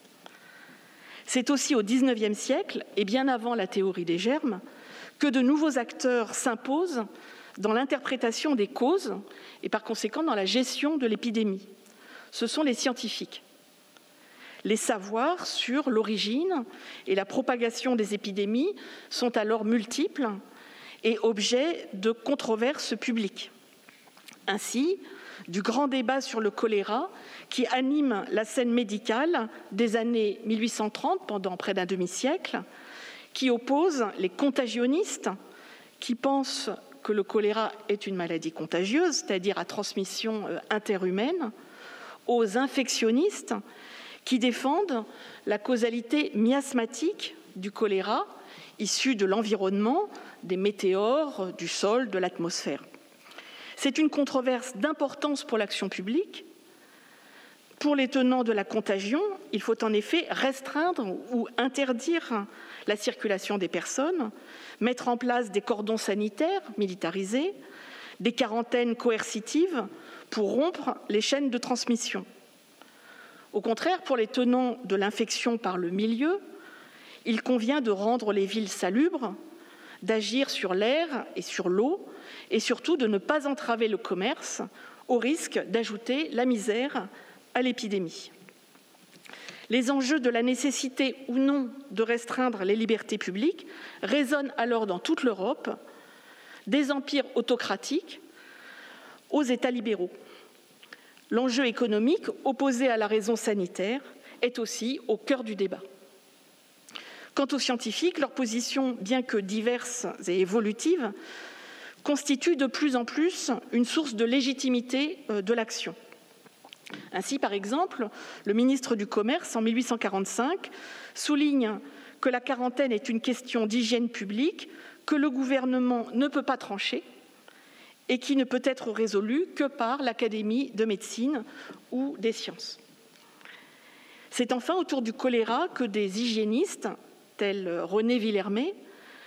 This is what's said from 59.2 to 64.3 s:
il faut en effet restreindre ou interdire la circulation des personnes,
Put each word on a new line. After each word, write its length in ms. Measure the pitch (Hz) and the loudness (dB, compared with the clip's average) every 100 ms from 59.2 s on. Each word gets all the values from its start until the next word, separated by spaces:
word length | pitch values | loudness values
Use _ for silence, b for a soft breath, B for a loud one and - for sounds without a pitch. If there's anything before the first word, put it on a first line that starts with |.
| 415 381 - | 0 -4 -6
il 80 | 214 | -2
faut 200 | - 220 | 0 0
en 120 | 220 | 2
effet 320 | 214 208 330 - | 2 2 0 0
restreindre 840 | - 262 269 - 294 339 349 208 180 190 | 0 0 0 -4 0 0 0 -2 -6 -4
ou 160 | 247 226 - | -2 -2 0
interdire 920 | 254 262 269 240 - 339 320 220 202 B B B - | 0 2 0 0 0 0 0 -4 -4 B B B -2
la 120 | 208 | 0
circulation 600 | - 190 214 190 - 202 | -2 -2 0 0 0 0
des 120 | 175 | 0
personnes, 640 | 180 - - 294 359 220 | -2 -2 0 0 0 -2